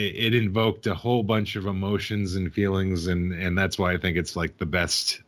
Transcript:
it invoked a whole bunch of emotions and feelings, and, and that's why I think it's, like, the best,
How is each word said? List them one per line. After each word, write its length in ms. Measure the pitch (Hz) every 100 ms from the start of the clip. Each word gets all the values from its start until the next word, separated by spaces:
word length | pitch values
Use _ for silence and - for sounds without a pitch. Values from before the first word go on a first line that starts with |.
| 101 85
it 180 | 113
invoked 520 | 117 110 104 110 104 110
a 80 |
whole 280 | 85 117 123
bunch 340 | 101 110 101 104
of 80 | 98
emotions 680 | 95 98 101 - 104 98 95
and 160 | 90
feelings, 540 | 104 101 95 95 87 87
and, 260 | 90 90
and 240 | 85 90 90
that's 220 | 95 98
why 140 | 90
I 20 | 90
think 180 | 92 85
it's, 180 | 82 90
like, 220 | 82 -
the 80 | 85
best, 560 | 87 85 - - -